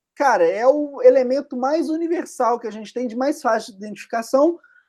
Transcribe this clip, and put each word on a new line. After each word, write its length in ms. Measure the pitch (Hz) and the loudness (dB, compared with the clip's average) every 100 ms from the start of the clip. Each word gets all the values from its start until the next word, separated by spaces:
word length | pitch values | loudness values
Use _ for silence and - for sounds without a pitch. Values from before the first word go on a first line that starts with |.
| _ | _
cara, 300 | - 277 208 | -2 2 4
é 220 | 170 196 254 | 2 2 2
o 340 | 294 294 277 | 2 0 4
elemento 540 | 254 262 247 277 277 247 | 6 6 4 -2 -4 -4
mais 320 | 262 320 285 | -2 0 -2
universal 680 | 320 330 339 381 - 233 240 | -4 -2 -4 -6 -4 -2 -2
que 80 | 233 | -6
a 40 | |
gente 220 | 214 208 | -12 -12
tem, 140 | 240 247 | -8 -6
de 100 | 226 | -4
mais 240 | 269 302 | -4 -2
fácil 320 | 247 220 - | -2 -2 -4
de 60 | 196 | -14
identificação, 800 | 214 202 - 233 226 269 311 339 _ _ | -16 -16 -10 -8 -2 2 2 0 _ _